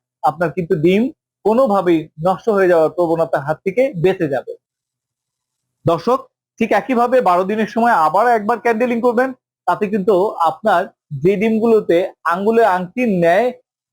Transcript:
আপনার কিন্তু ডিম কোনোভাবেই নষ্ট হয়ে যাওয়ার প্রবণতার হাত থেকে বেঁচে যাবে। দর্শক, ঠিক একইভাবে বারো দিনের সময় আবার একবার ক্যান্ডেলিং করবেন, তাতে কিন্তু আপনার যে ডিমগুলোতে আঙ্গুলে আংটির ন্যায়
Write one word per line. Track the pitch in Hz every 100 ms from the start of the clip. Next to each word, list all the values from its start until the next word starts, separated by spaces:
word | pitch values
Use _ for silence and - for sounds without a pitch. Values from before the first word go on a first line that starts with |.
| _ _
আপনার | 156 151 170
কিন্তু | 185 165 180
ডিম | 165 196 254 - _ _ 202
কোনোভাবেই | 226 269 202 175 160 - -
নষ্ট | 175 185 -
হয়ে | 202 185
যাওয়ার | 170 156 156
প্রবণতার | 170 165 160 160 139
হাত | 156
থেকে | 196 196 262 175
বেঁচে | 180 190 160
যাবে। | 131 - - _ _ _ _ _ _ _ _ _ _ _ _ 165
দর্শক, | 165 - 254 - _ _ -
ঠিক | 226
একইভাবে | 208 202 233 240 254
বারো | 190 175 190
দিনের | 214 214
সময় | 233 233 202
আবার | 156 180 240
একবার | 233 208 233
ক্যান্ডেলিং | 233 220 247 233
করবেন, | 247 226 262 254 _ _ -
তাতে | 175 208
কিন্তু | 214 185 185 202 -
আপনার | 165 - 214 175 190 _ - 139
যে | 165 196
ডিমগুলোতে | 220 220 233 220 - 170 190 - 160
আঙ্গুলে | 175 202 226 220
আংটির | 180 180 247 247 185
ন্যায় | 170 185 247 247 _ _ _